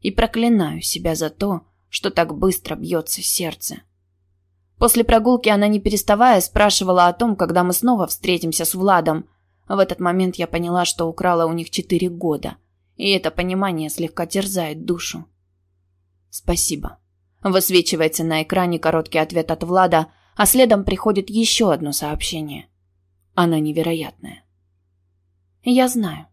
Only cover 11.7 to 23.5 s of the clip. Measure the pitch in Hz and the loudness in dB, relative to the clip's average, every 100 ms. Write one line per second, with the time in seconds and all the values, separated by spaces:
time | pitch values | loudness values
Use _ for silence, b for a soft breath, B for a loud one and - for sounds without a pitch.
11.7 | - - 175 180 170 175 147 - - _ | -8 -2 -2 -2 -4 -4 -4 -6 -14 _
12.7 | _ _ _ 196 196 185 - 180 185 196 | _ _ _ 0 2 0 -4 -4 -2 -2
13.7 | 165 156 - 165 - 170 196 196 190 165 | -4 -6 -6 -8 -6 -6 -4 -4 -4 -6
14.7 | 151 160 175 - 170 160 _ _ _ _ | -8 -6 -6 -6 -12 -16 _ _ _ _
15.7 | _ _ _ _ _ _ - - 170 - | _ _ _ _ _ _ -14 -6 -4 -2
16.7 | 147 - - _ _ _ _ 202 185 185 | -4 -10 -16 _ _ _ _ 0 0 4
17.7 | 185 170 170 160 160 165 156 156 185 180 | 2 2 0 -2 0 -2 -2 -2 0 0
18.7 | 170 160 165 160 160 156 170 160 165 170 | 0 0 -2 -2 -2 -2 -2 -4 -4 -2
19.7 | 185 185 170 160 b b b 208 254 254 | 2 4 2 0 b b b 0 6 6
20.7 | 214 196 190 - 196 190 208 226 - 214 | 6 2 -2 0 0 -2 -2 0 2 2
21.7 | 143 151 143 151 151 - 160 151 139 - | 2 0 -6 -6 -6 -6 -8 -10 -12 -18
22.7 | _ _ _ _ _ _ - 175 | _ _ _ _ _ _ 0 2